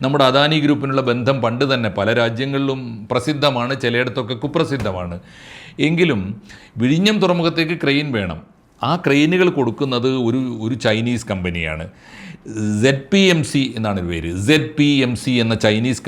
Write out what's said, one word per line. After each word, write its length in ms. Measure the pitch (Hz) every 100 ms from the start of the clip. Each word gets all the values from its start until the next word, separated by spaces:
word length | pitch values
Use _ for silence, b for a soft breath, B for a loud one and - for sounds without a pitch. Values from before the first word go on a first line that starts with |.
നമ്മുടെ 220 | 131 143
അദാനി 360 | 131 131 147 156
ഗ്രൂപ്പിനുള്ള 400 | 147 147 135 135
ബന്ധം 420 | 127 120 123 135
പണ്ട് 320 | 117 120 139
തന്നെ 160 | 131 110
പല 220 | 98 98
രാജ്യങ്ങളിലും 960 | 120 117 117 135 139 139 135 123 113 107
പ്രസിദ്ധമാണ്, 720 | 123 123 143 143 123 120 135
ചിലയിടത്തൊക്കെ 540 | 120 120 127 113 113
കുപ്രസിദ്ധമാണ്. 840 | 120 147 165 160 139 104 92 87 87 B B B B B B
എങ്കിലും 640 | 143 165 175 113 92 101 B B B -
വിഴിഞ്ഞം 420 | 123 160 202 214
തുറമുഖത്തേക്ക് 600 | 180 175 165 156 160 170
ക്രെയിൻ 300 | 143 139 147
വേണം. 440 | 117 92 80 - _ _ -
ആ 140 | 123 175
ക്രെയിനുകൾ 520 | 139 143 151 180 180
കൊടുക്കുന്നത് 600 | 147 120 110 135 123 127
ഒരു, 500 | 131 117 127 127 117
ഒരു 140 | 110
ചൈനീസ് 520 | 123 117 110 117 120 -
കമ്പനിയാണ്. 600 | 98 90 85 80 78 90 B B B 196 B - 110 104 104
സെഡ് 200 | 127 135 -
പി 60 | 196
എം 260 | 190 170
സി 300 | 143 143 131 110
എന്നാണ് 240 | 110 98
പേര്. 400 | 87 85 82 90
സെഡ് 280 | 101 156 127 -
പി 60 |
എം 320 | 147 143 123 113
സി 140 | -
എന്ന 240 | 123 113
ചൈനീസ് 480 | 113 110 107 120 120